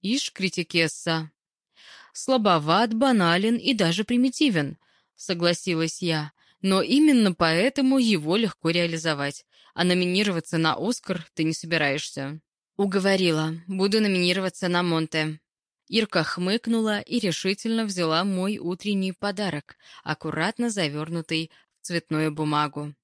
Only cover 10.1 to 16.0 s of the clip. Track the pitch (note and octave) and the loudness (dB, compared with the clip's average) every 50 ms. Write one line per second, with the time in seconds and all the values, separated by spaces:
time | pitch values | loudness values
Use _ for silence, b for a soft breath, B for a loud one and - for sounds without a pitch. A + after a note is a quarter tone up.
10.1 | F3+ F#3+ G#3+ G#3 F#3 E3 D#3+ - - E3 D#3+ D#3+ D3 - D#3 G#3 B3 - _ - | 0 0 0 0 -2 -2 -4 -2 -2 0 2 2 0 0 -2 -4 -4 -6 _ -8
11.1 | F#3 E3+ - - _ - D#3+ D#3+ D#3+ - - D#3+ E3+ D#3+ D3+ C#3+ C#3 D3 - - | -8 -8 -8 -12 _ -2 -2 -2 -2 -4 -4 -2 -2 0 0 0 -2 -2 -6 -8
12.1 | - C#3 C3+ C#3 D3+ D#3+ _ _ _ _ _ _ _ - G3 G3 F#3 G3+ F#3 G3 | -10 -10 -10 -8 -10 -12 _ _ _ _ _ _ _ -2 -2 0 0 0 2 2
13.1 | F#3+ F#3+ F#3 F3 D#3+ D#3 D#3 D#3+ D#3+ E3 E3+ F3+ F#3+ F#3+ F#3+ G3+ G3 A3 G#3+ G#3 | 2 2 2 2 2 2 0 -2 -4 -8 -10 -8 -4 -2 0 2 2 2 2 2
14.1 | F#3+ F3+ F3+ F3+ F3+ F#3+ F#3+ F#3 - - - F3+ F3 F3 F3+ F3 E3 D#3+ D#3+ D3+ | 2 2 2 2 0 0 -2 -4 -4 -4 -4 0 0 0 2 2 0 0 -2 -2
15.1 | - D#3+ D#3 D#3 D#3 D#3 _ _ _ _ _ _ _ _ _ _ F3 A3+ | -2 -4 -2 -2 -6 -10 _ _ _ _ _ _ _ _ _ _ -2 -2